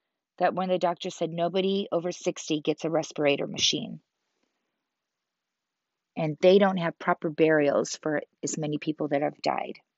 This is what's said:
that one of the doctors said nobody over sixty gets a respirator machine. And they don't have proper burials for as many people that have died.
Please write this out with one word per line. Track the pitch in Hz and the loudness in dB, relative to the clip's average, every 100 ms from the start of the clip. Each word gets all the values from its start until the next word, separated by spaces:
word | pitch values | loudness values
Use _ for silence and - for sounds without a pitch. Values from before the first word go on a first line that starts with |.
| _ _ _ - | _ _ _ -2
that | 175 | 0
one | 175 185 | 0 0
of | |
the | 180 | 0
doctors | 175 175 185 | 0 -2 -6
said | - 165 | -6 -4
nobody | 170 170 185 190 196 202 | -2 -2 0 0 0 -2
over | 170 175 | -2 -4
sixty | 170 180 - - 151 | -6 -6 -6 -4 -4
gets | 156 151 | -2 -4
a | 160 | -2
respirator | 160 156 - 147 139 - | -2 -2 0 0 0 -2
machine. | - - 147 - 156 _ _ _ _ _ _ _ _ _ _ _ _ _ _ _ _ _ _ _ _ _ - | -2 0 0 -6 -14 _ _ _ _ _ _ _ _ _ _ _ _ _ _ _ _ _ _ _ _ _ -6
And | 160 147 | -6 4
they | 185 196 | 6 8
don't | 196 190 | 6 0
have | 165 - | -4 -4
proper | - 175 170 | -2 -2 -2
burials | 151 160 156 143 110 135 - | 2 4 4 4 2 0 -4
for | 156 147 - _ | -4 -4 -6 _
as | 143 - | -8 -4
many | 151 147 | -4 -4
people | 160 151 147 | -4 -4 -2
that | 143 | -2
have | 147 147 | -2 -4
died. | - 139 - - _ | -4 -2 -6 -12 _